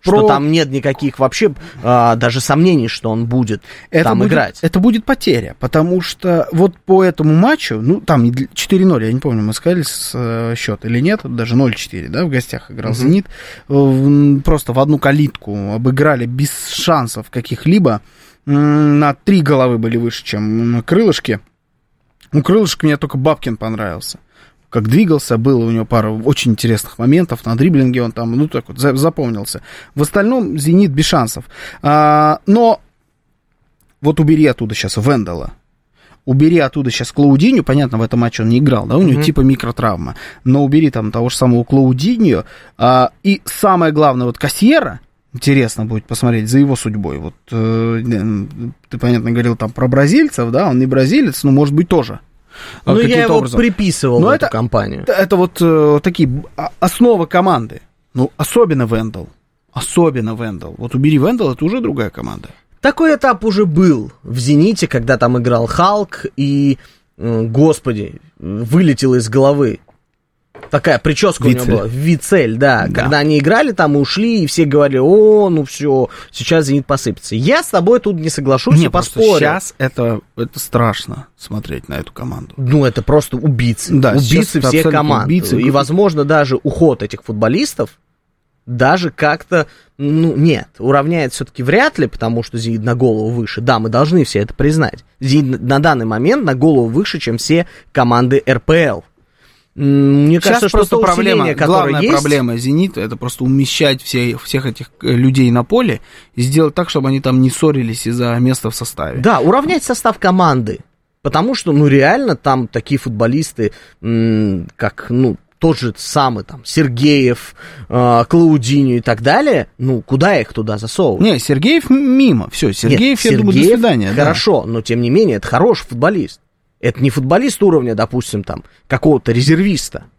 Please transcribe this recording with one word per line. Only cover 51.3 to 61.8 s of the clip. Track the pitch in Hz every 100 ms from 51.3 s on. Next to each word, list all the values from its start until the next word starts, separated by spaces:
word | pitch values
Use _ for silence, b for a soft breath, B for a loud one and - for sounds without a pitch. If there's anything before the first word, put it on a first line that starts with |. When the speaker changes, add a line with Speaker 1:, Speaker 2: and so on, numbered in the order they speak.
| -
Speaker 2:
но, | 143
может | 135 147
быть, | 147 175
тоже. | 170 113 - _ _ B B B B
А, | -
Speaker 1:
Ну, | 208
я |
Speaker 2:
каким-то | 233 240
Speaker 1:
его | 233 226
Speaker 2:
образом. | 127 123
Speaker 1:
приписывал | 233 185 196 - 135 120
Speaker 2:
Но | 196
Speaker 1:
в |
эту | 294 -
Speaker 2:
это, |
Speaker 1:
компанию. | 110 117 113 101 - -
Speaker 2:
это | 185 190 190
вот, | 180 -
э, | 170 160 147 147
такие | 185 175 147
б-, | 135 - -
а, | 156 -
основа | 180 - 240 214 160
команды. | 180 190 151 110 - _ _ _
Ну, | 127 127 -
особенно | 151 160 160 143
Вендел. | 117 113 110 98 - _ _ _ _
Особенно | - - - 165 127 110
Вендел. | 110 113 92 - -
Вот | 120 131
убери | 143 151
Вендел, | 156 240 170
это | 123
уже | 156 247